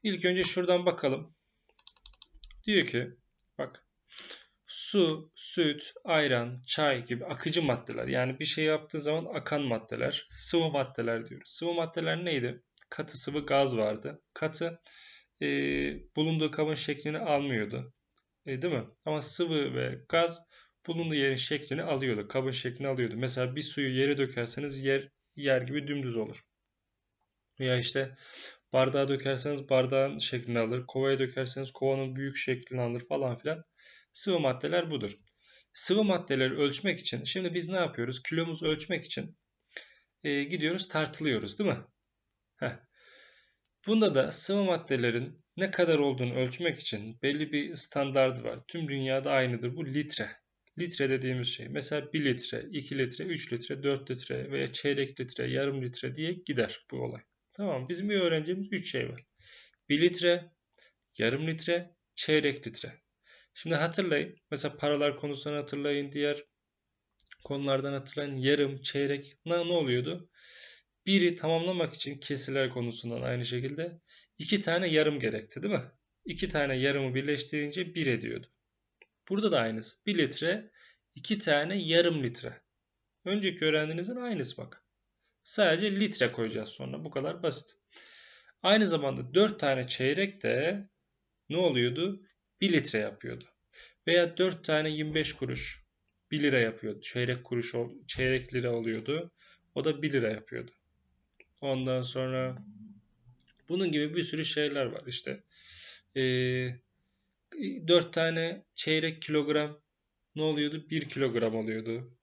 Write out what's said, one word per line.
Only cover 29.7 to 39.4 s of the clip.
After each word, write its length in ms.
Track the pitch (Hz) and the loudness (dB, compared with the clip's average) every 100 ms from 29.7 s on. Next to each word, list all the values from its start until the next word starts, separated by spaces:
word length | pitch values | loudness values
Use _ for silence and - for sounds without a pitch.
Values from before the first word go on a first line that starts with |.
| 131 127 135 135 147 | 4 6 4 2 0
şeklini 420 | - 123 117 117 | -4 -4 0 0
alır. 260 | 113 127 123 | 0 -2 -4
Kovaya 340 | 131 135 135 | 0 2 2
dökerseniz 520 | 127 131 131 135 131 | 0 -2 -4 -6 -8
kovanın 440 | - 135 135 135 131 | -2 0 2 -2 -4
büyük 220 | 139 - | -6 -4
şeklini 440 | - 127 - 127 | -2 -2 -2 -2
alır 220 | 120 120 - | -2 -2 -2
falan 280 | 143 135 120 | -2 0 -2
filan. 260 | 147 160 - _ - - _ | -4 -4 -8 _ -20 -20 _
Sıvı 260 | - - 175 | -6 0 2
maddeler 520 | 139 127 143 175 170 | 2 0 0 0 0
budur. 260 | 151 101 - _ _ _ - _ | -4 -4 -8 _ _ _ -20 _
Sıvı 300 | - - 202 | -6 2 4
maddeleri 500 | 208 180 - 135 131 | 4 2 2 2 2
ölçmek 460 | 143 143 - 196 160 | 2 0 2 -2 -2
için, 240 | - - | -2 -4
şimdi 300 | - 190 180 | -4 -2 -2
biz 160 | 175 165 | -2 -2
ne 80 | 190 | 0
yapıyoruz? 460 | 170 - 117 127 | 0 -2 -4 -4
Kilomuzu 440 | - 160 170 160 151 | -4 -2 -2 -2 -2
ölçmek 380 | 156 - 175 - | -2 -2 -4 -4
için, 320 | - - - | -8 -8 -14